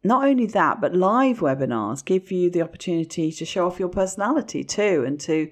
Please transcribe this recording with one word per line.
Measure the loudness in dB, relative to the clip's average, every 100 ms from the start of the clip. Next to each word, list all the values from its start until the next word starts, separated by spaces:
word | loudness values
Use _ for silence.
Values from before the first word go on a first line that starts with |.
Not | 4 4 4
only | 4 2
that, | 2 2 2
but | 0
live | 2 2 4 2 2
webinars | 0 0 -2 -2 -4 -6 -2
give | -2 0
you | 0 0
the | 0
opportunity | -4 -6 -4 -2 -2 -2 -4
to | -4 -6
show | -2 -2
off | -2
your | -4
personality | -2 -2 -2 0 0 -2 -8 -6
too, | 0 2 2 0
and | -4
to | -2 -2 -2